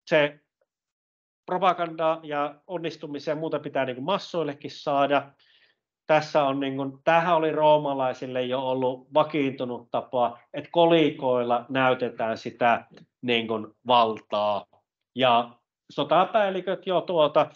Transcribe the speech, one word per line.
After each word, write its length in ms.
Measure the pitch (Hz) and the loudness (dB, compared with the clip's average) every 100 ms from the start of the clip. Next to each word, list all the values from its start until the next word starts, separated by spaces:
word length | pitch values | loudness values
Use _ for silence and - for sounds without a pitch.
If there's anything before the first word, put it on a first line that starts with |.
| - | 0
se 340 | 156 147 151 _ _ _ _ _ _ _ _ _ _ - | 2 2 -2 _ _ _ _ _ _ _ _ _ _ -8
propaganda 760 | 180 185 175 170 160 160 160 | -2 0 0 -2 -2 -2 -2
ja 320 | 160 147 147 147 - | -4 -4 -4 -8 -10
onnistumisia 640 | 180 165 151 156 143 151 | -8 -8 -10 -10 -10 -6
ja 40 | 151 | -6
muuta 220 | 160 151 | -4 -6
pitää, 260 | 147 139 131 | -6 -4 -4
niin 120 | 123 | -4
kuin, 80 | 143 | -4
massoillekin 640 | 190 - 175 151 139 139 | -4 -4 -6 -6 -8 -12
saada. 600 | - - 139 139 139 127 _ _ _ _ _ _ _ - | -10 -4 0 2 2 0 _ _ _ _ _ _ _ 2
Tässä 380 | 156 151 156 139 | 2 2 2 2
on, 160 | 139 | 0
niin 160 | 139 135 | -4 -4
kuin, 160 | 139 135 - | -6 -6 2
tämähän 320 | 165 170 165 | 2 4 2
oli 160 | 160 | 2
roomalaisille 920 | 147 151 151 147 135 131 123 131 127 | 2 4 4 2 -2 -2 -4 -6 -4
jo 180 | 123 127 | -4 -4
ollut 540 | 131 131 127 131 - 143 | -2 -2 -2 -4 -2 0
vakiintunut 760 | 151 156 135 131 127 120 - | 0 0 -2 -2 -6 -8 -6
tapa, 480 | 123 - 127 120 - _ 151 | -6 -4 -2 -2 -2 _ -14
että 160 | 143 | -4
kolikoilla 920 | 170 170 165 151 147 135 123 120 120 120 | 2 6 6 4 0 -2 0 0 -2 -2
näytetään 680 | 131 131 123 123 - 113 110 | 0 2 2 -2 -4 -6 -6
sitä, 460 | 120 - 120 110 104 - - _ | -8 0 2 2 -2 -20 -20 _
niin 260 | 123 117 110 | -2 -2 0
kuin, 180 | 110 107 _ 120 | -6 -8 _ 2
valtaa. 800 | 120 113 107 - 107 104 101 - _ _ _ _ 123 | 4 4 0 -6 -2 -2 -2 -8 _ _ _ _ -2
Ja 360 | 127 120 120 - _ _ _ | 2 2 0 -10 _ _ _
sotapäälliköt 960 | - 143 156 190 226 202 190 180 175 190 | -8 0 2 2 2 0 -2 -6 -8 -4
jo, 140 | 180 | -4
tuota, 500 | - 175 147 156 151 | -2 2 2 2 0